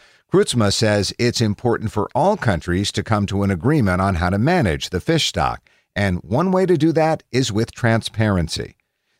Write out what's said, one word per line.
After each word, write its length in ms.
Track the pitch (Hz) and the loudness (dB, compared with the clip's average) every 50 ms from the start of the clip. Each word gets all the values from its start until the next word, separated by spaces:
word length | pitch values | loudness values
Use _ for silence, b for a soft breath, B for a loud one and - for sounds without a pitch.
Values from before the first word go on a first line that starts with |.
| b b b b b b | b b b b b b
Kreutzma 440 | - 185 208 - - 123 107 98 95 | 2 2 2 2 2 0 2 2 2
says 400 | - 113 107 104 104 98 - - - | 2 2 2 2 2 0 -2 -2 -2
it's 220 | 117 120 - - | -2 0 0 0
important 540 | 117 107 101 - - 123 113 - 107 107 - | 0 0 0 0 -2 -2 -2 0 -2 -4 -4
for 160 | 107 98 - - | -4 -4 -2 -2
all 220 | 113 151 190 214 | 0 0 0 0
countries 560 | 175 - 117 95 78 - - 87 92 101 - | 0 0 0 0 0 -2 -2 -2 -2 -2 -2
to 100 | - - | -4 -4
come 240 | 98 - 113 104 101 92 | -4 -2 0 0 0 0
to 160 | 95 98 101 | -2 0 0
an 60 | 98 | 0
agreement 520 | 98 82 78 123 160 156 113 95 90 90 | 0 0 0 0 2 2 2 2 2 0
on 140 | 92 98 95 | 0 0 0
how 140 | 80 90 90 | 0 0 0
to 80 | 95 101 | 0 0
manage 520 | 113 151 180 180 131 92 76 69 - - | 2 2 2 2 2 0 0 -2 -4 -6
the 100 | - 87 | -6 -6
fish 300 | - - 165 156 - - | -2 -2 -2 0 0 -2
stock, 320 | - 92 73 62 60 - _ b b b b b b | -2 -2 -2 -2 -2 -6 _ b b b b b b
and 220 | - 104 98 90 90 | -2 -2 0 -2 -2
one 340 | - 76 101 131 175 190 | -4 -2 -2 0 0 2
way 140 | 185 185 190 | 2 2 2
to 120 | 175 180 156 | 2 2 2
do 140 | 147 165 | 2 2
that 320 | 156 160 156 160 160 - - _ | 2 2 2 0 0 -2 -6 _
is 180 | - 123 135 - | -2 -2 -2 -2
with 220 | 98 107 110 - | -2 -2 -2 -4
transparency. 1040 | - - - 117 113 113 - - - 107 110 107 101 92 82 80 - - - - - _ _ _ _ _ _ _ _ _ | -4 -2 0 2 2 2 0 -4 -4 -2 0 0 2 0 0 -2 -4 -8 -10 -10 -14 _ _ _ _ _ _ _ _ _